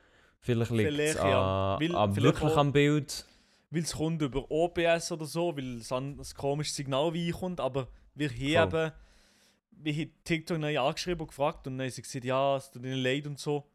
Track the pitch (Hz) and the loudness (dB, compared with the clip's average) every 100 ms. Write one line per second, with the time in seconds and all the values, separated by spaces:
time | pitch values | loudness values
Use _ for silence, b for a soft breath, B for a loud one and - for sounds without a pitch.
0 | b b b b - 117 113 117 101 147 | b b b b 0 2 2 2 2 2
1 | 151 - 95 95 95 95 95 98 160 175 | 0 2 4 4 4 2 0 0 0 2
2 | 104 101 127 156 151 156 143 139 143 151 | 2 4 4 4 2 4 4 4 4 4
3 | 139 - - b b b b 156 156 - | 0 -10 -12 b b b b -4 -4 -2
4 | 160 165 147 127 - 151 170 170 165 170 | -2 0 -2 -2 -2 0 0 2 2 2
5 | 170 170 156 160 175 143 131 120 113 127 | 0 -6 -4 -2 -2 -2 -6 -8 -4 -4
6 | 139 139 135 - 139 147 147 - 135 135 | -4 -10 -14 -4 -2 -2 -2 -6 -2 0
7 | 165 165 170 165 185 - 131 131 120 b | 0 0 -4 -4 -6 -4 -2 -2 -6 b
8 | b - 147 117 135 165 160 160 160 - | b -4 -4 -2 2 4 4 2 -2 -6
9 | b b b b b b _ - 151 147 | b b b b b b _ -8 -6 -4
10 | - _ - 165 156 170 151 147 135 160 | -6 _ -2 -2 -2 -4 0 2 2 0
11 | 180 175 156 - 143 170 139 131 131 117 | -4 -4 -6 -2 -2 -2 -8 -6 -6 -6
12 | - 135 123 131 139 135 - 127 131 131 | -10 -8 -2 2 2 2 -2 -12 -6 -2
13 | 127 143 147 139 151 147 - | 0 0 -4 -8 -4 -4 -6